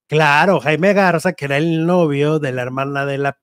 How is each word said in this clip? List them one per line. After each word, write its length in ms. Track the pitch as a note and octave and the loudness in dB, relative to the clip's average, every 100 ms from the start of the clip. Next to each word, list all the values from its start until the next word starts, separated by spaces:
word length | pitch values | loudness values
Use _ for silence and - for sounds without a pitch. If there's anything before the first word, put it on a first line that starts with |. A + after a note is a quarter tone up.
| _ | _
Claro, 520 | D3+ D3+ D3 F3 E3+ | 0 4 4 4 2
Jaime 340 | C#3 D3+ F#3+ | 0 0 2
Garza, 400 | G3 F#3+ E3 F#3 | 2 2 0 -2
que 120 | E3+ C#3 | -4 -4
era 120 | C#3 | -2
el 280 | E3 D#3+ E3 | 0 0 0
novio 540 | F3+ E3 C#3 D3 D#3 | 2 2 0 0 0
de 140 | C#3+ | -2
la 100 | B2+ | -6
hermana 420 | B2 C3 C3+ C#3+ C#3 | -6 -6 -4 -4 -4
de 140 | C#3 | -2
la, 180 | C#3 - | -4 -6